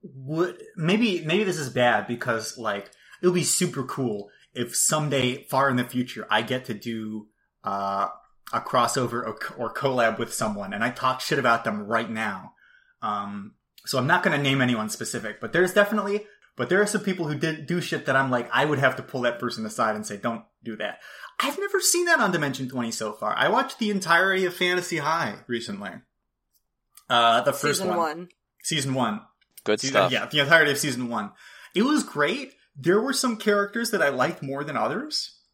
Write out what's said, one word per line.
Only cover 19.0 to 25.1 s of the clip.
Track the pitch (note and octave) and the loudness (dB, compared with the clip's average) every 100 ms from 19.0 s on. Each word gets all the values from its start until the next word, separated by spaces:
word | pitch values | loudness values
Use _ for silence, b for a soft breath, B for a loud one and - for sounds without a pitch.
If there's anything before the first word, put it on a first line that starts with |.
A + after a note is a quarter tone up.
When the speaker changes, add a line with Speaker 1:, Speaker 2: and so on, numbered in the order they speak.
Speaker 1:
pull | - C3 | -6 0
that | A#2+ A#2 | 0 0
person | A#2+ A2+ G#2+ | -6 -6 -8
aside | A#2 A2 | -2 0
and | G#2+ | 0
say, | G#2+ G2+ | -6 -6
"Don't | A#2+ A2 - _ | -4 -6 -10 _
do | A#2 G#2+ | -12 -8
that." | G#2 - B B B - | -8 -10 B B B -4
I've | C#4 D4 | -4 -2
never | G4+ G4 | -2 0
seen | F#4 F4 F4 | 2 2 2
that | D#4+ | 2
on | G#3 | 2
Dimension | F3 C#3+ B2+ B2+ | 2 -2 -4 -6
Twenty | B2+ A#2 | -4 -4
so | - A2 | -4 -6
far. | - G#2 - | -4 -4 0
I | C#3+ | 2
watched | A3+ B3+ - | 2 0 -2
the | G#3+ | -2
entirety | G3+ D#3+ E3+ F#3+ F#3+ F#3 | 0 2 4 4 2 0
of | F3+ | 0
Fantasy | F3+ F3+ F3 D#3+ | 0 0 -2 -2
High | D3 | 0